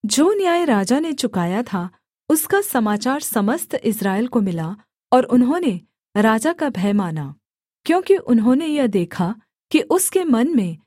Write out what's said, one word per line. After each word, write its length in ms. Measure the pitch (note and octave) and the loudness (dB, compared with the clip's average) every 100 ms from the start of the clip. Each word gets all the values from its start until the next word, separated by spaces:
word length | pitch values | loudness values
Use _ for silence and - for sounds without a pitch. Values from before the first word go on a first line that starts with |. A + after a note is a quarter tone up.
| G#3 | -2
जो 280 | - E4 | 2 2
न्याय 320 | G#4 F#4 E4+ E4 | 2 0 2 2
राजा 340 | G#3+ G3 C4 | 0 2 0
ने 140 | E4 | 0
चुकाया 500 | C#4+ B3 F#3 E3+ F#3+ | -4 -4 -2 -2 -2
था, 260 | A#3+ G3 F3 _ _ _ _ | -4 -6 -8 _ _ _ _
उसका 320 | D#4 - G4+ | -2 0 -2
समाचार 580 | G4+ B3+ G#3+ G#3 A3+ C#4 | 0 -2 0 -2 -2 -4
समस्त 560 | - A3+ G3+ D4+ - - | -4 -2 0 -2 -4 -4
इस्राएल 440 | - G#3+ G3 F#3+ B3 | -4 -2 -2 -2 -2
को 140 | A#3+ | 0
मिला, 340 | G3 E3+ D#3+ G#3 _ _ _ | -2 -2 -6 -10 _ _ _
और 120 | B3+ | 2
उन्होंने 580 | B3+ B3 B3 E4+ E4 F3 _ _ _ G#3 | 4 2 2 2 0 -4 _ _ _ 0
राजा 360 | A3 A3 D4+ | 2 2 0
का 160 | E4+ D4+ | -2 -4
भय 240 | F#3 G3+ | -2 0
माना, 420 | G#3 F3+ D#3 C#3 C#3+ _ _ _ _ - | 0 -2 -6 -8 -12 _ _ _ _ 0
क्योंकि 320 | F4 F4+ F#4+ | 0 2 0
उन्होंने 480 | - A#3 G#3+ C4 D#4+ | 4 2 4 2 0
यह 220 | D4 B3+ | 0 0
देखा 480 | G3 E3+ - F3 A3+ _ _ _ | 0 -2 -2 -4 -4 _ _ _
कि 100 | D#4 | -2
उसके 420 | - F4+ - F#4+ | 0 0 0 -2
मन 320 | E4+ A3+ C4 D4+ | 2 2 2 0
में 220 | F#3 D#3+ | -2 -8